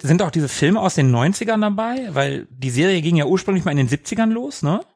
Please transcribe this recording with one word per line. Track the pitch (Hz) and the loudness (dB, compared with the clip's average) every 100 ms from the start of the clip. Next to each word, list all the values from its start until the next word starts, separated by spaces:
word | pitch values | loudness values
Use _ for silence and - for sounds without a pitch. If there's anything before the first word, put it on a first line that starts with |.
Sind | 135 170 | 2 2
auch | 185 | 2
diese | 160 143 | -2 -4
Filme | - 151 208 | 0 2 2
aus | 185 - | 0 2
den | 135 | 2
neunzigern | 120 143 196 254 220 | 4 2 0 -2 0
dabei? | 208 202 226 262 233 | 0 -2 -4 -6 -4
Weil | 139 139 139 - | -2 -2 -4 -10
die | 127 131 | -8 -4
Serie | 123 180 185 | 0 2 2
ging | 156 170 | 2 2
ja | 143 | 2
ursprünglich | 185 - 190 165 | 0 0 -2 0
mal | |
in | 143 | 0
den | 127 | 0
siebzigern | 139 - 214 220 | -2 -4 -2 0
los, | 226 269 - | 0 -6 -4
ne? | 147 202 - | -2 -2 -6